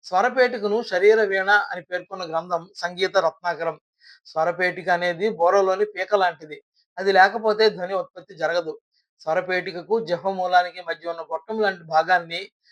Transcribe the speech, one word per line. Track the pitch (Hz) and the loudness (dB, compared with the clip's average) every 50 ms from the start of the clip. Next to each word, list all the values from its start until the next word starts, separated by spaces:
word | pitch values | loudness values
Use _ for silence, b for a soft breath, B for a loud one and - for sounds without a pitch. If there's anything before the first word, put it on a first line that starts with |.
స్వరపేటికను | _ - 185 185 208 247 240 262 247 247 247 226 202 208 202 226 | _ -2 0 2 2 2 2 2 2 2 2 -4 -4 -2 -2 -2
శరీర | 233 - 190 180 190 208 220 220 | -2 -2 -2 4 6 6 6 6
వీణ | 214 196 196 196 190 196 | 4 2 0 -2 2 4
అని | 208 208 196 - 180 180 | 2 2 2 0 -8 -12
పేర్కొన్న | 165 _ 180 180 175 _ 190 190 180 | -10 _ -8 -8 -8 _ -12 -12 -10
గ్రంథం | 160 160 165 170 180 180 165 165 190 _ | -6 -6 -6 -4 -4 -6 -6 -6 -10 _
సంగీత | - 175 175 180 175 190 185 190 196 | -8 -8 -8 -4 -2 -4 0 0 2
రత్నాకరం. | 170 160 - _ - 175 165 147 165 165 156 151 _ _ _ b b b b b b | 0 0 -4 _ -6 -6 -4 -2 -4 -6 -6 -8 _ _ _ b b b b b b
స్వరపేటిక | - - 160 160 175 170 170 185 180 170 180 170 180 | -10 -4 -2 -2 -2 0 0 -2 -2 -2 -4 -2 -2
అనేది | 180 170 175 180 175 160 196 220 | 0 0 0 -4 -2 -2 -2 -4
బోరలోని | 196 165 170 175 190 202 190 190 185 190 208 | 0 2 2 4 4 4 4 2 2 0 -2
పీక | 208 - - - - 208 | -4 -2 -8 -4 0 2
లాంటిది. | 202 190 175 165 151 160 151 151 - _ _ _ _ _ _ _ - | 2 2 2 -2 _ -16 -18 -18 -20 _ _ _ _ _ _ _ -4
అది | 190 196 | -2 2
లేకపోతే | 190 185 185 202 208 233 220 220 208 214 220 214 | 6 6 6 6 4 0 0 0 2 4 4 2
ధ్వని | 180 170 180 185 196 | 2 0 -8 -4 -4
ఉత్పత్తి | 185 175 - _ 185 160 _ 190 | -6 -6 -6 _ -20 -20 _ -10
జరగదు. | 156 160 156 170 175 165 160 151 - _ _ _ _ _ _ _ _ | -6 -4 -2 -2 -2 -4 -4 -10 -12 _ _ _ _ _ _ _ _
స్వరపేటికకు | _ 156 160 185 180 180 185 180 170 190 165 180 165 - 214 226 | _ -2 -2 -2 -2 -2 -4 -4 -4 -6 -10 -12 -4 -2 -2 -2
జిహ్వ | 180 156 175 165 - 196 | 0 -2 -6 -4 -2 -6
మూలానికి | 196 185 185 180 180 180 180 175 170 185 | -4 -2 -2 2 2 2 2 2 -8 -12
మధ్య | 175 165 165 165 165 170 | -10 -10 -10 -8 -8 -10
ఉన్న | 165 165 | -10 -10
గొట్టం | 160 _ 165 160 _ - 220 220 | -10 _ -10 -10 _ -8 -4 0
లాంటి | 214 196 190 175 165 | 0 -2 -2 -4 -10
భాగాన్ని | 160 160 156 165 170 185 175 170 165 170 180 196 - _ _ b b | 0 0 0 4 4 2 0 0 -4 -10 -10 -10 -12 _ _ b b